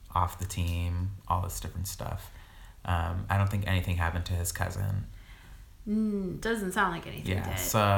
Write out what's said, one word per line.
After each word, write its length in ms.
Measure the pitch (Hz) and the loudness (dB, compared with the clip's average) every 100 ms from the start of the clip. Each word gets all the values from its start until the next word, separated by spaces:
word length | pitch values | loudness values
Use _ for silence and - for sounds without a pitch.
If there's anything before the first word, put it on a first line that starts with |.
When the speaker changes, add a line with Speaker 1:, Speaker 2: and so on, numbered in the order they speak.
| - | -2
Speaker 1:
off 240 | 90 90 - | 0 0 -2
the 80 | 90 | -4
team, 640 | - 87 87 87 87 92 98 - | -2 0 0 0 0 -2 -4 0
all 140 | 87 | 0
this 180 | 90 - | 0 -4
different 260 | - 85 92 | -6 -6 -6
stuff. 440 | - - - - - - - - - - | -4 -6 -6 -10 -16 -18 -20 -20 -10 -2
Um, 400 | 87 82 90 101 | 0 0 -2 2
I 60 | 98 | 4
don't 140 | 98 | 4
think 140 | 101 95 | 2 2
anything 300 | 92 90 85 | 2 2 2
happened 280 | 82 85 82 | 2 0 0
to 60 | |
his 180 | 87 87 | -2 -2
cousin. 560 | - 90 95 98 98 - - - - - - - - 208 | -2 -4 -2 0 -2 -4 -12 -16 -18 -18 -18 -18 -12 -2
Speaker 2:
Mm, 540 | 214 214 202 190 156 | 0 2 0 -2 -2
doesn't 320 | 220 226 185 | -2 0 0
sound 220 | 208 190 | 2 0
like 120 | 165 - | 0 -8
anything 300 | 110 - 92 | -6 0 0
Speaker 1:
Yeah, 140 | 92 | 0
Speaker 2:
did. 80 | 95 | -2
Speaker 1:
so 200 | 90 110 104 | 2 6 8